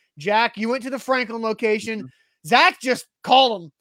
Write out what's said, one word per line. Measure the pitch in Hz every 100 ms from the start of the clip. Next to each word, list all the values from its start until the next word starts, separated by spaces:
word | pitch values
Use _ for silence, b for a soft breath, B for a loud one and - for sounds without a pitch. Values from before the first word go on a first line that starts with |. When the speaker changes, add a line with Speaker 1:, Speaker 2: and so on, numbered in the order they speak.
| _ -
Speaker 1:
Jack, | 165 214 233 -
you | 226
went | 262
to | 247
the | 254
Franklin | - 254 226 226
location. | 226 214 226 220 220 214
Speaker 2:
Mm-hmm. | 131 _ _ _ 156
Speaker 1:
Zach | 240 349 -
just | 254 247 - _
called | - 254 262 202
him. | 165 _